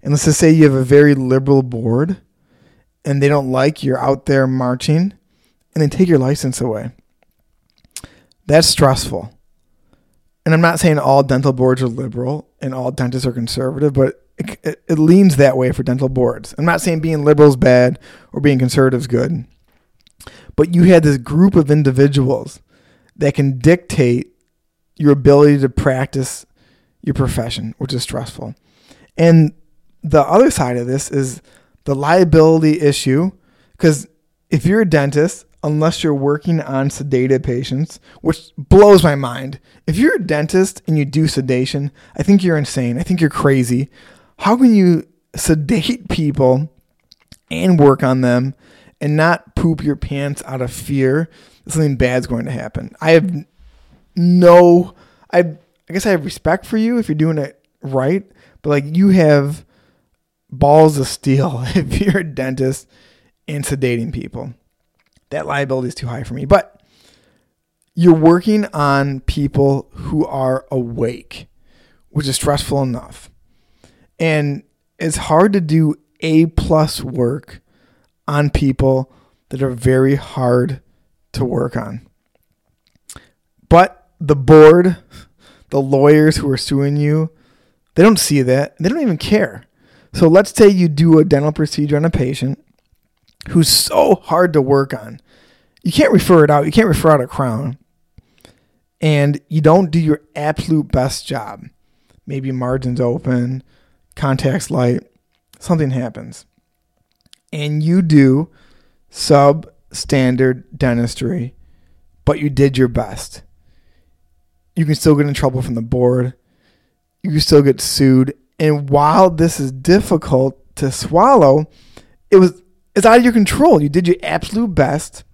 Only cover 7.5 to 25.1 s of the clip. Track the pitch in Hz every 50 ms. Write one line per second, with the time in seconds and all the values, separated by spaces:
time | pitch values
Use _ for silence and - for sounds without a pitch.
7.5 | _ _ _ _ _ _ _ _ _ - - - _ _ _ _ _ _ _ -
8.5 | 147 160 165 - - - 160 135 131 - - - - 90 85 110 _ _ _ _
9.5 | _ _ _ _ _ _ _ _ _ _ _ _ _ _ _ _ _ _ _ 156
10.5 | 160 160 170 170 165 160 - 175 151 147 139 135 135 139 139 135 135 127 135 143
11.5 | 131 127 127 131 127 123 131 123 117 123 131 123 107 120 123 127 147 151 - _
12.5 | _ _ - 135 131 131 127 127 131 - 127 123 123 131 127 131 120 123 117 117
13.5 | - 127 131 131 131 135 147 147 135 135 131 127 - _ _ _ _ _ - -
14.5 | - - _ 156 151 _ _ _ 165 151 156 160 175 190 202 190 147 131 143 135
15.5 | 127 135 127 127 117 - 123 127 123 127 143 131 131 131 123 117 120 - - -
16.5 | - - 143 170 170 170 - 185 165 160 151 165 160 151 143 147 151 143 151 147
17.5 | 135 123 120 131 123 123 123 127 131 - _ - - - _ _ - - 123 147
18.5 | 139 127 127 123 - 147 135 131 123 120 120 120 120 117 123 143 170 131 120 _
19.5 | _ _ _ _ _ _ _ _ _ _ _ _ _ _ - - _ - _ _
20.5 | - - 151 170 175 175 170 180 185 170 160 147 143 131 120 - 143 156 180 196
21.5 | 190 175 156 135 147 151 151 139 131 127 139 143 139 139 135 127 135 - - -
22.5 | - - _ _ _ _ _ _ _ _ _ _ _ - 151 143 - - 143 139
23.5 | 135 127 120 151 170 175 - _ - - 135 123 120 120 - _ _ _ _ _
24.5 | _ _ _ _ _ _ _ _ _ _ 156 147